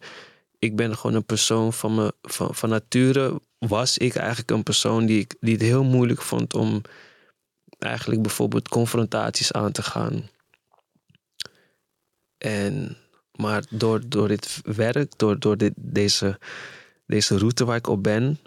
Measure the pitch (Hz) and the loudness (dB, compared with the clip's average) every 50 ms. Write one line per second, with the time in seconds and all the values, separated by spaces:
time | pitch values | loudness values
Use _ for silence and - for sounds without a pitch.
0 | - - - - - - _ _ _ _ _ - - 113 107 113 117 110 107 - | -8 -18 -20 -20 -20 -20 _ _ _ _ _ -4 -4 -2 0 0 0 0 -2 -2
1 | - 117 113 110 - - 110 - - - 113 113 113 113 113 - - 110 110 110 | -2 0 0 0 0 0 0 0 2 2 2 4 2 2 0 -2 -2 0 2 2
2 | 107 104 - _ - - - - - - - - 117 113 110 107 - - - 127 | 0 0 -2 _ -12 -10 -4 -4 -4 -4 -2 -2 0 0 0 0 -2 0 2 4
3 | 127 131 131 139 135 131 - - _ _ _ - 120 110 104 113 127 - - - | 4 4 4 2 0 0 -2 -6 _ _ _ -6 -2 0 0 0 0 0 0 0
4 | - 123 - - - 110 120 117 - - 113 110 - - - - - 113 113 113 | 0 0 0 -2 -2 -2 -4 -4 -2 -2 -2 0 0 0 0 0 2 2 2 2
5 | 113 110 110 104 - - - - 113 113 113 101 110 113 123 135 135 131 127 123 | 4 4 2 2 0 -2 -8 -4 0 0 2 2 4 2 4 4 4 4 4 4
6 | 123 120 - - - - 123 117 117 - - 113 110 110 110 104 - - - - | 4 2 0 -2 -2 -4 -2 -2 -2 -2 0 0 0 2 0 -2 -4 -8 -20 -20
7 | - - _ _ _ _ _ _ _ _ _ _ _ _ - - - 113 120 120 | -20 -20 _ _ _ _ _ _ _ _ _ _ _ _ -16 -10 -8 -6 -6 -4
8 | - 117 117 113 107 104 - - 113 104 110 117 - - - 117 117 113 - 117 | -2 -2 0 0 0 0 0 0 0 0 0 -2 -2 0 0 0 0 2 2 0
9 | 113 - - 107 110 113 - - - - - 110 107 104 - - - - - 117 | 0 0 0 -2 -2 -2 -2 -2 -2 0 0 0 -2 0 -2 -2 -6 -4 -4 -2
10 | - 113 - 110 110 - _ _ _ _ _ _ _ _ _ _ _ _ _ _ | -2 -2 -4 -6 -8 -10 _ _ _ _ _ _ _ _ _ _ _ _ _ _
11 | _ _ _ _ _ _ _ - - - _ _ _ _ _ _ _ _ _ _ | _ _ _ _ _ _ _ -16 -16 -16 _ _ _ _ _ _ _ _ _ _
12 | _ _ _ _ _ _ _ - - 107 107 101 101 101 98 98 - - - - | _ _ _ _ _ _ _ -6 -6 -4 -2 -2 -2 -2 -4 -4 -6 -8 -10 -16
13 | _ _ _ _ _ _ _ - 107 104 107 101 - - 110 107 117 113 110 104 | _ _ _ _ _ _ _ -4 -4 -2 -2 -2 -4 -6 -4 0 0 2 2 0
14 | 120 120 - 104 107 101 107 - - - - - - - 107 110 110 117 - 147 | -2 -2 0 0 2 2 0 -2 -2 -8 -10 -10 -8 -6 -2 0 0 0 2 0
15 | 143 - - - 110 107 101 - - 104 104 107 104 98 - - - 85 82 101 | -2 -2 -2 0 2 2 2 2 2 0 2 4 2 0 0 -4 -10 -2 0 0
16 | 101 101 - - 98 98 101 - - - - - - - - - - _ _ _ | 2 2 2 0 0 -2 -2 -4 -12 -18 -16 -16 -16 -18 -20 -20 -20 _ _ _
17 | _ - 107 107 - - 104 95 104 120 120 - 123 120 117 117 - - 107 98 | _ -2 0 0 2 2 2 2 2 2 2 2 0 0 0 -2 0 0 -2 0
18 | 104 107 104 113 127 139 151 - _ | 2 2 2 2 2 0 -2 -4 _